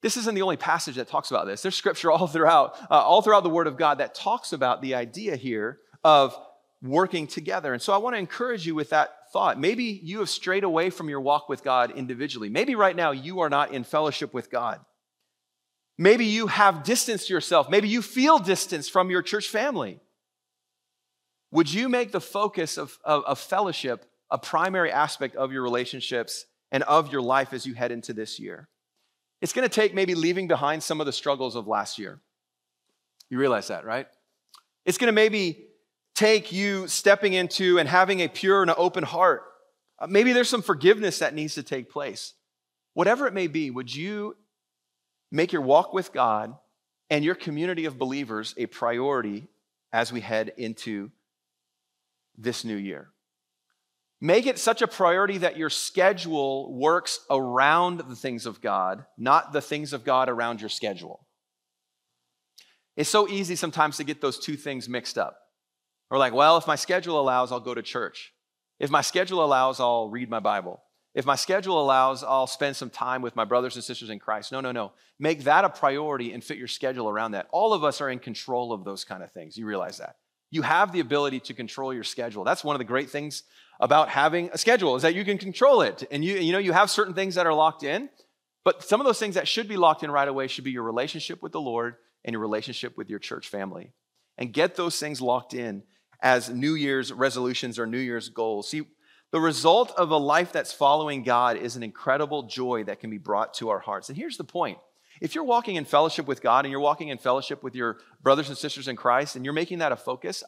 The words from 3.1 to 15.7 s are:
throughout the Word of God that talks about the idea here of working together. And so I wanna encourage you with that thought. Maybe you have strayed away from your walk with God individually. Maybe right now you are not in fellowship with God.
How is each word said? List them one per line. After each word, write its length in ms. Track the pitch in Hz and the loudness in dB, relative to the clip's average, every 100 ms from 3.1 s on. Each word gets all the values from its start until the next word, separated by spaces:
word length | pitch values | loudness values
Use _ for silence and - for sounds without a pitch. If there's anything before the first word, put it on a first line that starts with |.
| 185 | 6
throughout 220 | 214 208 | 6 6
the 60 | 175 | 6
Word 180 | 165 156 | 2 0
of 100 | 139 | 0
God 200 | 156 143 | 2 2
that 160 | 135 | -2
talks 400 | - 190 240 - | -6 -4 -4 -4
about 280 | 156 131 120 | -2 0 0
the 140 | 135 127 | -2 -4
idea 400 | 120 139 214 139 | -4 -8 -6 -6
here 440 | 135 110 110 - _ _ | -4 -4 -4 -8 _ _
of 340 | 160 151 135 - - _ _ _ | 6 8 6 0 -18 _ _ _
working 440 | 131 151 185 175 147 | -2 2 2 0 -8
together. 480 | - 156 190 151 | -8 -6 -4 -4
And 80 | 123 | -4
so 120 | - | 0
I 40 | 202 | 0
wanna 200 | 233 233 | 0 -4
encourage 500 | 175 - 247 233 165 | -6 -6 -6 -4 -4
you 80 | 156 | -4
with 160 | 147 | 0
that 180 | - - - _ | 2 2 -2 _
thought. 260 | 185 190 123 | -2 0 0
Maybe 260 | 160 233 240 | 0 -2 -4
you 340 | 196 165 208 | -8 -8 -6
have 100 | 190 | -6
strayed 340 | - 185 190 | -4 -2 0
away 280 | 196 160 180 | 0 0 0
from 180 | 185 160 | -2 -6
your 100 | 143 | -4
walk 300 | 131 147 - | 0 0 0
with 140 | 135 | -6
God 280 | 139 127 123 | 0 2 2
individually. 580 | 139 127 120 143 123 104 | -2 -8 -6 -6 -6 -4
Maybe 260 | 127 254 240 | -2 0 4
right 200 | 196 175 | 4 4
now 160 | 165 | 0
you 280 | 135 143 185 | -2 -4 -2
are 100 | 160 | 0
not 240 | 143 147 | 2 0
in 100 | 135 | -4
fellowship 500 | 120 151 156 139 143 | -4 0 0 -2 -6
with 180 | 127 113 | -8 -6
God. 280 | 123 117 120 131 _ _ _ _ _ _ _ _ | -4 -4 -6 _ _ _ _ _ _ _ _ _